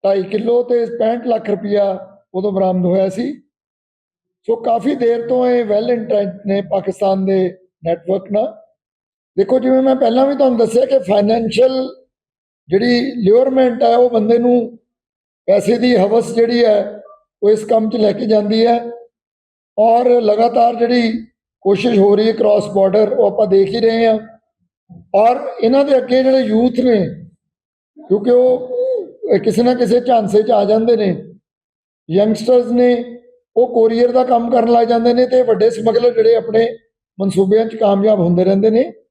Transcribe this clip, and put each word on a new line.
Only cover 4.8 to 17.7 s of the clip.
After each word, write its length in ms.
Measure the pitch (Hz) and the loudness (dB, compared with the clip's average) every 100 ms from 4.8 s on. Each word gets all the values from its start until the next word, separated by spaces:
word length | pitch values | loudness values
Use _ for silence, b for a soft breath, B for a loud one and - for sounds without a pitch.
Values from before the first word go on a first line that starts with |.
| 233 269 | -2 -2
ਦੇਰ 320 | 240 233 233 | 0 -2 -2
ਤੋਂ 200 | 254 247 | -2 0
ਇਹ 180 | 247 220 | 0 0
well 200 | 208 240 | -2 -2
entrenched 540 | 240 214 208 202 175 202 | -4 -2 -2 -2 -6 -4
ਨੇ 160 | 202 | -4
ਪਾਕਿਸਤਾਨ 640 | 196 196 190 - 196 196 190 | -2 -4 -4 -4 -2 -2 0
ਦੇ 320 | 196 180 180 _ _ 160 | 0 -2 -6 _ _ -6
ਨੈਟਵਰਕ 460 | 170 170 196 196 | -6 -4 -6 -4
ਨਾਲ। 300 | 208 233 - _ _ _ _ _ _ _ - | -4 -4 -8 _ _ _ _ _ _ _ -4
ਦੇਖੋ, 220 | 202 254 | 0 0
ਜਿਵੇਂ 220 | 254 262 | 2 2
ਮੈਂ 140 | 269 262 | 2 0
ਪਹਿਲਾਂ 300 | 233 240 277 | 0 2 0
ਵੀ 100 | 277 | 2
ਤੁਹਾਨੂੰ 220 | 269 233 | 0 2
ਦੱਸਿਆ 280 | 226 233 269 | 0 0 0
ਕਿ 140 | 269 | 0
ਫਾਈਨੈਂਸ਼ੀਅਲ 1040 | 190 202 202 226 226 - 262 262 262 - _ _ _ _ _ _ _ | 0 0 2 0 -2 0 0 0 -6 -12 _ _ _ _ _ _ _
ਜਿਹੜੀ 480 | 185 240 240 269 247 | -2 0 0 -2 -2
ਲਿਓਰਮੈਂਟ 680 | 190 226 262 262 254 233 | 2 2 2 2 0 2
ਹੈ, 140 | 233 233 | 2 2
ਉਹ 120 | 247 | 2
ਬੰਦੇ 280 | 233 214 233 | 0 0 2
ਨੂੰ 400 | 240 247 226 - _ _ _ _ _ _ - | 2 0 -2 -12 _ _ _ _ _ _ -2
ਪੈਸੇ 320 | 202 185 226 | 0 0 0
ਦੀ 180 | 247 233 | 2 2
ਹਵਸ 400 | 196 226 - 226 | 2 0 0 -2
ਜਿਹੜੀ 300 | 233 240 226 | 0 2 2
ਹੈ, 360 | 208 - - - - _ _ | 2 -2 -10 -20 -20 _ _
ਉਹ 60 | 208 | 0
ਇਸ 160 | 214 | 0
ਕੰਮ 240 | - | 0